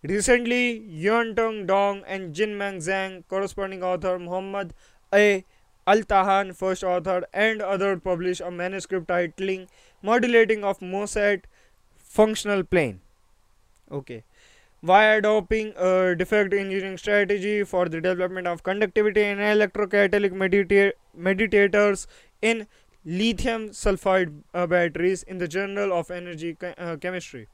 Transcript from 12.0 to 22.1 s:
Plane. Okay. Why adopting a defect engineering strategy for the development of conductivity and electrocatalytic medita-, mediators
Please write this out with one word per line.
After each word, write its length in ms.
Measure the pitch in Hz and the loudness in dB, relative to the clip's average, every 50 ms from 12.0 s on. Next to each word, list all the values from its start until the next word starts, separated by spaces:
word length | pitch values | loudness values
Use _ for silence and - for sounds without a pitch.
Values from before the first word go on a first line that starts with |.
| _ _ - - 214 220 220 214 - 208 202 196 185 | _ _ 4 4 4 4 4 -4 -4 -2 -2 -2 -2
Plane. 360 | - - 180 156 120 98 92 _ _ _ _ _ _ _ _ _ _ _ _ _ _ _ _ _ _ | 0 2 2 2 0 -4 -10 _ _ _ _ _ _ _ _ _ _ _ _ _ _ _ _ _ _
Okay. 340 | - 143 135 - 127 113 - _ _ _ _ _ _ _ _ _ _ _ | -12 -12 -10 -10 -16 -16 -16 _ _ _ _ _ _ _ _ _ _ _
Why 340 | - 160 185 196 214 214 214 | 0 6 6 6 8 6 4
adopting 580 | 214 208 214 214 214 202 - 220 220 214 214 208 | 4 4 2 2 2 0 0 -2 -2 -2 -4 -6
a 400 | - 180 185 185 185 185 185 180 | -2 0 2 2 2 2 2 0
defect 360 | 165 180 - 220 208 208 196 196 | 0 -2 0 2 0 2 2 0
engineering 460 | 202 196 196 190 196 185 190 190 180 | -2 -2 -2 -4 -4 -4 -6 -8 -8
strategy 640 | - 214 208 208 202 185 208 208 180 208 208 208 202 | -4 0 2 2 2 2 0 -2 -2 -2 -2 -2 -2
for 260 | - - 185 180 175 | -2 0 -2 0 0
the 120 | 160 165 | -2 -2
development 480 | 160 180 185 175 185 180 185 185 180 180 | -2 -2 -2 0 -2 -4 -4 -6 -6 -6
of 160 | 175 170 - | -6 -4 -4
conductivity 580 | - 190 202 214 196 - 220 208 214 196 214 208 | -4 -2 -2 -2 0 0 2 0 2 2 2 0
and 160 | 208 202 196 | 0 0 -2
electrocatalytic 960 | 208 208 214 214 208 196 _ 208 208 185 185 202 202 190 190 208 202 196 180 | 0 2 4 4 2 2 _ -4 -4 0 4 4 4 4 4 2 2 0 0
medita-, 600 | 190 190 190 180 202 196 170 196 196 196 196 - _ _ _ _ | 0 0 2 2 2 2 4 4 4 4 4 2 _ _ _ _
mediators 920 | - 170 185 196 185 226 214 196 208 202 196 202 208 208 208 202 190 - - | -4 -2 -2 0 0 0 2 4 4 4 4 4 4 4 4 2 0 -6 -16